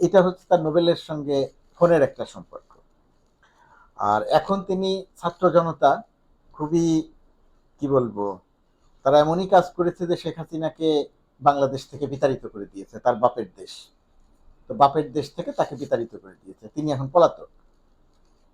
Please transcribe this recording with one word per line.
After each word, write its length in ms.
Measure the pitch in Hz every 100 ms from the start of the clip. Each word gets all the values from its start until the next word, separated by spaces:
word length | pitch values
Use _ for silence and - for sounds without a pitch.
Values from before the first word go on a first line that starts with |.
এটা 220 | 170 196
হচ্ছে 220 | 180 180 -
তার 120 | 180
নোবেলের 340 | 151 160 170 156
সঙ্গে 520 | - 151 143 139 131 - _
ফোনের 280 | - 170 165
একটা 220 | 135 -
সম্পর্ক। 520 | 107 98 85 - - _ _ _ _ _ _ _ _ _ _ _ _ -
আর 260 | 101 107
এখন 400 | - 156 - 196
তিনি 420 | 185 185 190 190 - _
ছাত্র 340 | 180 - 180
জনতা 520 | 165 165 143 143 180 - _ _ _ _
খুবই, 600 | - 151 170 165 160 156 _ _ _ _ _ _ _
কি 80 | 143
বলবো, 500 | 135 120 101 101 92 _ _ _ _ _ _
তারা 180 | 135 147
এমনই 260 | 156 170 185
কাজ 260 | 190 175
করেছে 340 | - 175 - 175
যে 100 | 175
শেখ 220 | 165 160
হাসিনাকে 720 | 156 156 156 - 160 151 - _ _ _
বাংলাদেশ 480 | 139 139 135 135 -
থেকে 180 | - 139
বিতাড়িত 400 | 139 143 127 117
করে 200 | 104 95
দিয়েছে, 320 | 95 98 110
তার 180 | 123 113
বাপের 300 | 120 - 95 -
দেশ। 320 | 92 - - _ _ _ _ _ _ _ -
তো 60 |
বাপের 380 | 110 143 160 143
দেশ 220 | 151 139
থেকে 180 | - 220
তাকে 240 | 269 156 127
বিতাড়িত 400 | 139 127 113 98
করে 180 | 95 90
দিয়েছে, 240 | 95 - 110
তিনি 240 | 151 151
এখন 160 | 127 135
পলাতক, 400 | 175 160 - - _ _ _ _ _ _ _ _ _ _